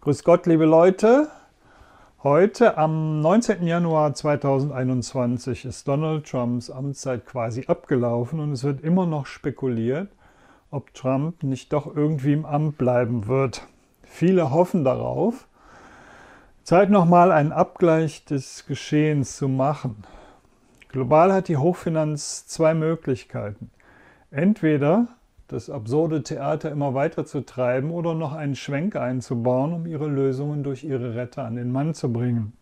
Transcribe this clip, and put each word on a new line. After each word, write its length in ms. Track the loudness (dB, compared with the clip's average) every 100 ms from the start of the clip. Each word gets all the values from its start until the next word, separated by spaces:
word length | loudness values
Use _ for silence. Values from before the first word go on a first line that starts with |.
Grüß 220 | 0 0 4
Gott, 220 | 4 6
liebe 180 | 4 6
Leute. 640 | 6 6 6 4 4 4 -4 _ _ _ _ -20 _ _ _
Heute, 540 | 2 4 4 4 2 4
am 440 | 0 0 -2 0
neunzehnten 440 | 4 2 2 -2 0
Januar 460 | 0 0 2 0
zweitausendeinundzwanzig, 1500 | 0 -2 0 0 0 0 -2 -2 -2 -4 -2 -2 -2 -4 -8
ist 240 | -8 -10 -4
Donald 420 | -2 -2 -4 -4
Trumps 400 | -4 -2 -4 -6
Amtszeit 560 | -10 -8 -8 -6 -6 -6
quasi 420 | -6 -6 -6 -4
abgelaufen 760 | -6 -2 0 0 -2 -4 -6
und 100 | -6
es 140 | -4 -4
wird 160 | -4
immer 240 | 0 0 0
noch 220 | -4 -8
spekuliert, 840 | -10 -10 -6 -4 -2 -2 -4 -6 _ _ _ _ _ _
ob 220 | -12 -12
Trump 480 | -8 -4 -2 -2 -4
nicht 300 | -4 -6 -4
doch 240 | -4 -4 -2
irgendwie 380 | -2 0 0
im 120 | 0 0
Amt 320 | -2 -2 -2
bleiben 500 | 0 2 0 -2 -2
wird. 380 | 0 0 -4 -16 _ _ _
Viele 500 | _ -2 2 2 2
hoffen 320 | 2 2 2
darauf. 640 | 0 0 -2 -2 -2 -2 -12 _ _ -20 -20 -20 -20 -20 -20 -20 _ _
Zeit, 260 | 2 4 6
nochmal 420 | 6 6 8 8
einen 220 | 6 2
Abgleich 720 | 2 0 2 4 4 2 -6 _
des 400 | -6 -6 -16 -10
Geschehens 720 | -10 -2 2 2 2 -2 -4
zu 100 | -4
machen. 560 | 0 0 -2 -6 -10 -18 -20 -20 _ _ _ _ _ _
Global 420 | -6 2 6 6
hat 160 | 4 0
die 80 | 0
Hochfinanz 920 | 2 0 -2 -2 -2 -4 -8 -12 -14
zwei 280 | 0 2
Möglichkeiten. 1000 | 2 0 -2 -4 -6 -6 -10 -10 -12 -16 _ _ -20 -20 _ _
Entweder 760 | 0 2 2 2 2 4 2 0 -6 _ _ -12
das 200 | -10 -10
absurde 540 | -12 -4 0 0 -2
Theater 480 | -4 -6 -4 -4 -4
immer 240 | -4 -4 -2
weiter 300 | -2 -4 -8
zu 140 | -8
treiben 500 | -10 -4 -2 0 -2
oder 240 | -4 -4 -4
noch 180 | -6
einen 220 | -6 -6 -6
Schwenk 400 | -6 -4 -4 -4
einzubauen, 760 | -4 -4 -4 -4 0 0 0
um 120 | -4 -6
ihre 220 | -6 -4
Lösungen 560 | 0 0 -2 -4 -4
durch 200 | -6 -8
ihre 300 | -6 -6 -4
Retter 300 | -6 -8 -8
an 140 | -8 -6
den 140 | -4
Mann 220 | -2 -4
zu 180 | -4 -4
bringen. 420 | -2 0 -2 -4 -10